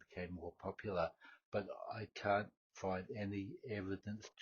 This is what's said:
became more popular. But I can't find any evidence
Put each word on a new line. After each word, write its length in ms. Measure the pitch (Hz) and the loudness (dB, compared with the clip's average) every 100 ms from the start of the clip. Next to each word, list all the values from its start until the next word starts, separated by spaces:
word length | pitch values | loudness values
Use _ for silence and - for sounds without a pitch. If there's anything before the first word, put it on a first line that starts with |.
| - | -6
became 260 | - 90 90 | -6 -4 -4
more 180 | 85 - | -6 -4
popular. 480 | 95 - 110 92 82 - - - _ | -4 -2 0 4 4 0 -12 -20 _
But 160 | 107 98 - - | 0 0 -4 -4
I 140 | 113 107 - | -4 -6 0
can't 340 | 104 101 104 - _ | 6 6 4 -6 _
find 320 | - 98 92 92 - | -4 0 0 0 -2
any 340 | 101 101 98 - 131 | 0 0 -2 -6 -4
evidence 600 | 104 95 98 - 107 - - | -2 0 -2 -2 -6 -8 -8